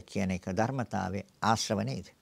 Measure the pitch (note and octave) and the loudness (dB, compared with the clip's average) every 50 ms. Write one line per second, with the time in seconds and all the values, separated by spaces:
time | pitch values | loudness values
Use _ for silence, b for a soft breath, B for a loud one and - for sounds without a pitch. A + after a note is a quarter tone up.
0 | - - - G2+ F#2+ F#2 F#2 F2 - - F#2 G2 A2 A#2+ C3+ C#3 A2+ - A2 G2 | 2 -2 -2 0 0 0 0 -2 -2 -2 0 2 2 2 0 -2 -4 -2 -2 -2
1 | F#2+ F#2 F#2+ G2 - - _ _ - G#2+ A2+ - - - A2 G3 - C3 C3+ - | -2 -2 -4 -6 -8 -10 _ _ 2 2 2 2 2 0 0 0 0 -2 -4 -6
2 | - - - _ | -10 -12 -18 _